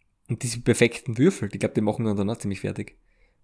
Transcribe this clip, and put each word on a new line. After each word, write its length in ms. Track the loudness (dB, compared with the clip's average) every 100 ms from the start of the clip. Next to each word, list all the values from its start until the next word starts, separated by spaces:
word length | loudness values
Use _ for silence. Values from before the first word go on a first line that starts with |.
| _ _ -8
Und 120 | -6
diese 180 | -4 -2
perfekten 560 | 2 4 4 2 -6 2
Würfel, 320 | 2 2 -4
die 80 | -2
glaub, 160 | -2
die 80 | 0
machen 240 | 0 0 0
dann 240 | 0 -2
auch 80 | -2
ziemlich 220 | -4 -4
fertig. 360 | -6 -6 -10 -14 _ _ _ _